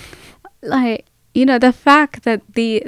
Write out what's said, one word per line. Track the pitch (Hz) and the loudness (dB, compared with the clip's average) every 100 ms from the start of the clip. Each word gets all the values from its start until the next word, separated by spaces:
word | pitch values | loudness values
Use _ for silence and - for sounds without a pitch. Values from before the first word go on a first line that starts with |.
| - - - _ - _ | -20 -20 -20 _ -20 _
Like, | - 269 240 220 - _ _ | -6 -4 -2 -4 -12 _ _
you | 240 | -2
know, | 269 247 | 0 2
the | 254 | 2
fact | - 285 294 285 - | 2 2 2 2 -4
that | 240 214 - | -6 -6 -6
the, | 233 226 214 | -4 -2 -4